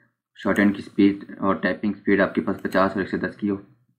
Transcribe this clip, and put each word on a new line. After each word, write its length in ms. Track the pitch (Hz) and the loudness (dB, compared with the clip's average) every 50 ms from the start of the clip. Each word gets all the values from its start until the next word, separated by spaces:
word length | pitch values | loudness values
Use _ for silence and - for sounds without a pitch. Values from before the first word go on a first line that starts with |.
| _ _ _ _ _ _ _ | _ _ _ _ _ _ _
Short 220 | - - 101 95 107 | -6 -2 0 2 4
hand 160 | 101 101 98 | 4 2 2
की 60 | 92 | 0
स्पीड 560 | 92 - - - 98 101 98 101 - - - - | -6 -4 2 4 4 4 4 0 -6 -14 -10 -4
और 180 | - 98 92 82 | -2 -2 -2 0
typing 360 | - 92 92 - - 104 98 | -2 -2 -2 -2 -4 -4 -4
speed 260 | - - - 101 95 | -2 0 2 2 4
आपके 200 | 95 87 - - | 2 2 0 -2
पास 200 | - - 95 - - | -4 -4 -4 -6 -6
पचास 320 | - - 95 95 95 - | -2 0 2 2 2 0
और 60 | 101 | -2
एक 80 | 92 - | -4 -4
सौ 80 | - | -4
दस 180 | 90 98 - - | -4 -4 -6 -6
की 120 | - - | -6 -4
हो, 100 | 101 101 98 - - _ _ _ _ _ | -4 -4 -6 -8 -14 _ _ _ _ _